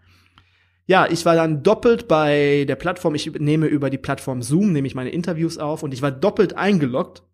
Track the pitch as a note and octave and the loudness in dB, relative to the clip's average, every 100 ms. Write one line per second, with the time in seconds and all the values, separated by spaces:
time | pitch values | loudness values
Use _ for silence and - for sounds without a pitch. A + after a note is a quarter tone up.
0 | _ _ _ _ _ _ _ _ - F#3 | _ _ _ _ _ _ _ _ 2 4
1 | - E3 F3 E3 D#3+ D3+ F3 G#3+ A#3+ A#3 | 4 2 2 2 2 0 2 2 4 2
2 | - D#3 D3+ D3 C#3+ C#3+ C#3 C3+ F3 F3+ | 2 2 2 2 2 2 0 -4 -4 -2
3 | F3 D3+ D#3+ - D3 D#3 D#3 D3 C#3 C3 | -2 -2 -6 -4 0 2 2 0 -2 -4
4 | - C#3 - B2+ A#2 D#3 G#3 D3+ C3+ C3 | -6 -8 -6 -6 0 0 2 0 -2 -6
5 | B2+ E3+ F3 D#3+ E3 E3 D3 D#3 D3+ B2+ | -8 -6 -6 -4 -4 -4 -6 -6 -8 -6
6 | C#3 C3 G3 G3+ F3+ - F#3+ G3 C3+ B2+ | -6 0 -2 2 0 0 0 2 0 -2
7 | F3+ - _ | -6 -10 _